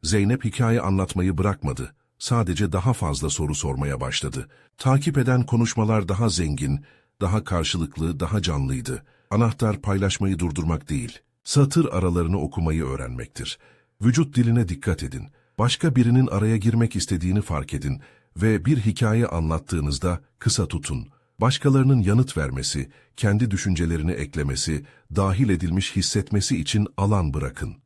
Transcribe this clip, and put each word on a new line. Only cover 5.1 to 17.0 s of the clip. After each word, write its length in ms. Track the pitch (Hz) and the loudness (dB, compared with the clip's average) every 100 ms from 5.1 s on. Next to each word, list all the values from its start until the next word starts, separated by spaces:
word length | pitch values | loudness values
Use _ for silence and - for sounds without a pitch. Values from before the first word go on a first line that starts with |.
| 147 | 0
eden 280 | 123 127 120 | 2 2 2
konuşmalar 640 | 117 117 - 107 110 90 | 2 2 0 2 0 0
daha 200 | 98 113 | 0 0
zengin, 560 | 90 82 71 69 69 - _ _ _ | 0 -2 -2 -2 -4 -6 _ _ _
daha 240 | 95 107 | -2 -2
karşılıklı, 760 | - 90 78 87 78 - 80 73 | 0 -2 -2 -2 -4 -4 -4 -2
daha 220 | 76 107 | -2 -2
canlıydı. 600 | 87 73 67 65 58 - _ _ _ | -2 -2 -2 -4 -6 -10 _ _ _
Anahtar 500 | 101 113 - 110 101 | 2 2 2 -2 -2
paylaşmayı 580 | - 98 98 - 98 90 | -2 0 0 0 -2 0
durdurmak 520 | 85 76 80 80 - | -2 -2 -2 -2 -2
değil, 280 | 76 120 - _ _ | -6 -6 -14 _ _
satır 400 | - 143 139 160 | -2 2 4 4
aralarını 560 | 160 92 90 87 82 95 | 0 0 0 0 0 0
okumayı 440 | 76 - 82 80 | -2 -2 0 0
öğrenmektir. 760 | 67 67 64 62 58 - 58 - _ _ _ _ | -2 -6 -8 -10 -12 -12 -12 -12 _ _ _ _
Vücut 340 | 110 127 143 139 | 2 2 2 2
diline 320 | 117 117 101 | 4 4 2
dikkat 340 | 85 - 85 | -2 -2 -2
edin. 260 | 71 67 - _ _ - | -4 -8 -12 _ _ -2
Başka 380 | 117 - 170 127 | 0 2 2 4
birinin 300 | 120 123 131 | 6 6 4
araya 300 | 98 107 113 | 2 2 2
girmek 400 | 104 113 117 | 2 2 2
istediğini 460 | 101 | 0